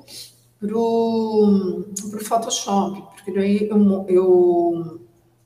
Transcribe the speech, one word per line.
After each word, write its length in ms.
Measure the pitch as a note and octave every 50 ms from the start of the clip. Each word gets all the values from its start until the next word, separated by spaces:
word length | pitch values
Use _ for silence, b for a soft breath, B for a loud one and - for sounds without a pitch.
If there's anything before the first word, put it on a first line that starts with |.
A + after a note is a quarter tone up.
| B B B B B B B B B _ _ _
pro, 1300 | G#3 G3+ G#3+ A3+ A3+ A3+ A3+ A3+ A3+ A3+ A3+ A3+ A3 A3 A3 G#3+ G#3+ G#3 G3+ G3 F#3 F3+ - F#3 - - - - - G#3
pro 160 | - G#3 -
Photoshop, 760 | - A#3 A3+ - B3+ A3+ - - - G3 G3 F#3+ - G3 - - - -
porque 160 | - - -
daí 380 | - G3 G3 G3+ G3+ G#3 G#3 G#3
eu 80 | G#3+ G#3
mo-, 280 | G3+ G3 F#3+ F#3+ - -
eu 920 | F#3 F3+ F#3 F#3 F3+ F3+ F3+ F3+ F3 E3+ E3+ E3+ E3+ E3+ E3 E3 - - - _ _ _ _ _ _ _ _